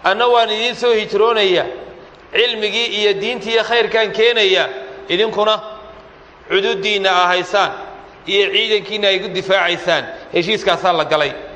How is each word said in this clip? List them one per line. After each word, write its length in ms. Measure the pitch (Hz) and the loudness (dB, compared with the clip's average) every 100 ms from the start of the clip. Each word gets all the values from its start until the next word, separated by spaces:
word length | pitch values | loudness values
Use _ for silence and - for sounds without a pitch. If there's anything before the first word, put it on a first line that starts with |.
"Anna 240 | 170 202 247 | 0 2 4
waan 220 | 240 226 | 4 2
idiin 260 | 214 240 226 | 0 -2 0
soo 180 | 240 | 2
hijroonaya, 720 | 220 208 196 220 220 196 175 131 - - - - - - | 2 0 2 2 4 2 2 0 -8 -14 -18 -20 -20 -6
cilmigii 520 | - 240 226 214 202 233 | 0 0 0 -2 -2 -2
iyo 280 | 202 208 | 0 0
diintii 380 | 196 214 240 214 | 0 -2 -6 -2
iyo 100 | 226 | -2
khayrkaan 480 | 220 233 208 220 220 | 2 0 2 0 0
keenaya, 580 | 196 226 233 202 185 147 - - - - | 2 2 4 4 4 2 -4 -14 -16 -4
idinkuna 500 | 175 220 202 214 214 - - - - - - - - - | 0 0 2 0 0 -4 -16 -20 -20 -20 -20 -20 -20 -2
cududdiinna 600 | 180 208 220 196 208 190 | 0 0 -2 -2 0 2
aa 160 | 180 180 | 2 2
haysaan 440 | 180 175 202 180 - - - - - - | 0 0 0 0 -4 -14 -16 -20 -18 -4
iyo 180 | 196 196 | 0 2
ciidankiinna 540 | 196 220 214 185 214 202 | 0 0 -2 -2 -2 0
ay 120 | 190 | 0
ku 80 | 202 | -2
difaacaysaan." 760 | 175 185 190 175 175 180 160 123 - - | -6 0 2 2 -2 0 -2 -2 -12 -4
Heshiiskaasaa 600 | - 175 214 196 170 185 | -2 0 -2 0 0 2
la 120 | 175 147 | 0 0
galay. 260 | 156 143 - - | 0 0 -4 -14